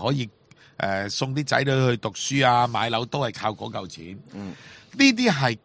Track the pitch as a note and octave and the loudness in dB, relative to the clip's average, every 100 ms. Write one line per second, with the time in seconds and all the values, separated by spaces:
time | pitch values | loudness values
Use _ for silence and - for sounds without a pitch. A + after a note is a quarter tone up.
0 | G#2 C#3 A2+ - _ _ - - G2 G2 | -2 -2 -4 -10 _ _ -18 -6 -2 -2
1 | G2+ - C3+ C3+ D3 B2 C3 C3 B2+ A#2 | -4 -4 -4 -4 0 2 2 4 2 2
2 | A2+ G2 - C#3 C3 A#2+ B2 A2 A2+ A2+ | -2 -6 -2 2 4 4 2 0 0 -2
3 | A#2+ D3 B2+ G2 A2 G2+ A2 A2+ F#2+ - | -2 -4 -4 -4 -6 -6 -8 -10 -10 -12
4 | E2 G2 - F#2+ G2 - - - - - | -16 -16 -16 -12 -12 -12 -18 -20 -10 4
5 | C#4 A3+ B3 D3+ C3 A2+ | 4 4 2 2 0 -2